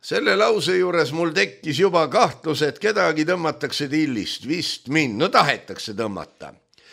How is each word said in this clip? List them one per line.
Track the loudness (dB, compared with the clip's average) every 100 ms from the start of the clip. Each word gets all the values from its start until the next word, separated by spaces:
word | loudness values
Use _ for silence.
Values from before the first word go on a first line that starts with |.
Selle | -2 -2 2 2
lause | 2 2 2 0
juures | 2 2 0
mul | 0 -2
tekkis | 0 -2 -4 -6 2
juba | 4 4 2
kahtlus, | 2 2 0 -4 0
et | -2 0
kedagi | -2 2 2 2 0
tõmmatakse | 0 -2 -4 -6 -4 -2
tillist, | 0 0 -2 -4 -8 -6
vist | -4 -4 -8 -2
mind, | 0 0 0
no | 2
tahetakse | 4 2 0 -4 -12 -10 -6
tõmmata. | -6 -6 -12 _ -18 -18 _ _ _